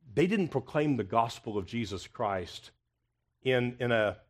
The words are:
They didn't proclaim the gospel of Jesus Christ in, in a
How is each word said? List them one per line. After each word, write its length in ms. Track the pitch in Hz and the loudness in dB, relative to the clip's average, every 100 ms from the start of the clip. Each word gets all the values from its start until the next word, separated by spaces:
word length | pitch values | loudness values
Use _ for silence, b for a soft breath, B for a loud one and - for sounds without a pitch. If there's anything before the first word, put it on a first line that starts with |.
| - | -4
They 120 | 101 180 | 0 2
didn't 220 | 214 175 | 2 0
proclaim 480 | 131 - 151 151 127 | -2 -2 0 2 0
the 80 | |
gospel 520 | 98 117 117 - 117 104 | 2 2 2 -4 -6 -4
of 80 | |
Jesus 420 | 92 117 104 95 - | -4 -4 -4 -6 -10
Christ 640 | - 107 95 85 - - _ _ _ _ _ _ _ | -4 -2 -2 -6 -14 -20 _ _ _ _ _ _ _
in, 340 | 131 127 123 120 | 2 2 2 -2
in 120 | 123 | 2
a 260 | 117 104 95 _ | 2 2 -2 _